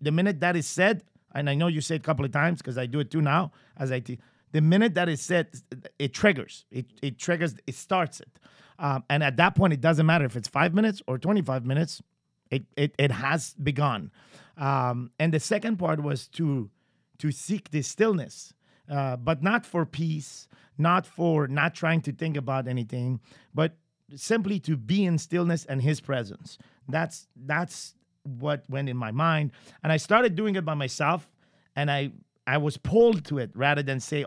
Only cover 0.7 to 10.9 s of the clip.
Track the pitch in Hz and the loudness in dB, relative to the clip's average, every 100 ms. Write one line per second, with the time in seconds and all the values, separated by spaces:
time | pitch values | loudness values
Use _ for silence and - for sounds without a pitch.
0.7 | - 190 220 - _ _ 139 143 139 175 | 2 2 2 -6 _ _ -4 -2 2 2
1.7 | 156 - 160 - 147 139 147 160 175 - | 0 -2 -4 -2 -2 0 0 0 0 -6
2.7 | 127 127 143 143 160 147 156 175 _ _ | -6 -4 -2 -2 0 2 2 0 _ _
3.7 | - 135 127 123 123 _ _ _ 156 156 | -6 -4 -4 -6 -12 _ _ _ 2 4
4.7 | 190 226 180 175 143 - 180 - - - | 6 4 2 0 -2 0 -2 -2 -8 -16
5.7 | 135 - - 143 - 208 147 - - - | -16 -14 -6 -4 2 2 2 -4 -14 -12
6.7 | 127 113 - 139 117 - 170 165 110 - | -12 -12 -8 -8 -6 -2 0 -2 -4 -12
7.7 | - - 185 165 - - _ _ _ - | -12 -2 -2 -2 -6 -20 _ _ _ -20
8.7 | - 147 135 - 147 147 127 180 185 190 | -6 -2 -2 0 0 2 4 4 6 4
9.7 | 147 160 156 160 165 135 120 101 139 170 | 4 4 4 4 4 2 -4 -4 0 2
10.7 | 185 220 | 4 2